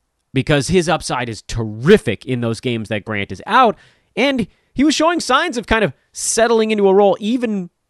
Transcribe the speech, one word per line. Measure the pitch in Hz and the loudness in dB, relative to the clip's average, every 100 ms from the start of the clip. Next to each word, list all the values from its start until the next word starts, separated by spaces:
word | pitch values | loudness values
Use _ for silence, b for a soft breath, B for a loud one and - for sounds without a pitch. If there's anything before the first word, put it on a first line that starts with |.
| _ _ _ | _ _ _
because | 135 - 147 - | -4 0 0 2
his | 180 165 | 0 0
upside | 156 - 135 120 | -2 -4 -6 -6
is | 107 | -10
terrific | - 117 110 110 143 208 - 95 - | -8 -6 -6 -2 4 4 4 -6 -6
in | 123 | -4
those | 117 113 | -2 -4
games | 123 117 107 | -4 -6 -4
that | 107 113 | -6 -4
Grant | 104 98 | -6 -6
is | 95 - | -10 0
out. | 233 240 - b b b - | 2 2 0 b b b -2
And | 277 262 190 _ _ | -2 -2 -6 _ _
he | - | 0
was | 302 - | 0 2
showing | 311 339 | 0 0
signs | - 269 339 247 | 0 0 0 -6
of | - | -2
kind | 226 180 | 0 0
of | - _ | -4 _
settling | - - - 233 226 220 | -10 -4 0 2 2 2
into | 214 196 | 2 4
a | |
role | 190 202 - | 4 4 2
even | 208 247 240 202 175 _ | -2 -2 -2 -4 -8 _